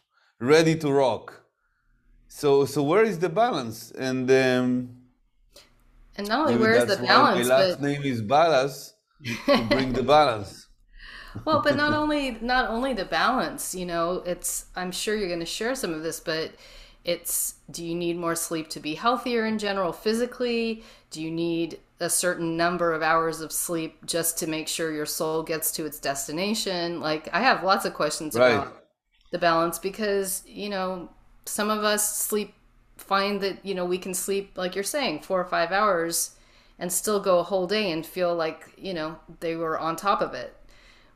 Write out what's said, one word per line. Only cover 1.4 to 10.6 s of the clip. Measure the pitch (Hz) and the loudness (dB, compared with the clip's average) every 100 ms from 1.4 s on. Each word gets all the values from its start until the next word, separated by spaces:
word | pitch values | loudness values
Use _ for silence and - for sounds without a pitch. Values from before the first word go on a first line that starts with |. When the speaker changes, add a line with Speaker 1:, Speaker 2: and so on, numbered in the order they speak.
| _ _ _ _ _ _ _ _ _ | _ _ _ _ _ _ _ _ _
Speaker 1:
So, | - 147 139 131 | -2 4 6 4
so | 151 | 2
where | 143 185 | 2 4
is | 220 175 | 4 2
the | 175 | -2
balance? | 165 240 165 117 110 - | 2 0 0 -4 -8 -14
And, | - 131 127 127 | -6 -2 0 4
um, | 131 131 127 127 127 123 - _ _ _ _ _ - - _ _ _ - - | 6 6 4 4 0 -2 -10 _ _ _ _ _ -20 -20 _ _ _ -18 -10
Speaker 2:
And | 202 | -4
not | 240 | 0
only | 302 | 2
Speaker 1:
maybe | 240 | 4
Speaker 2:
where | 220 233 | 6 6
is | - | 4
Speaker 1:
that's | 190 | 2
Speaker 2:
the | - | 6
Speaker 1:
why | 214 | 6
my | 294 | 8
Speaker 2:
balance, | 190 120 | 6 4
Speaker 1:
last | - 190 165 | 6 4 2
Speaker 2:
but | |
Speaker 1:
name | 143 143 | -2 0
is | 139 120 | -2 -2
Ballas, | 107 139 165 143 139 143 - - _ _ | 2 6 6 6 2 -2 -16 -20 _ _
to | 127 113 - 277 | -10 -4 2 2
bring | 113 131 131 | 4 0 2
the | 123 | 0
balance. | 123 147 147 110 98 - | 6 6 6 2 -6 -14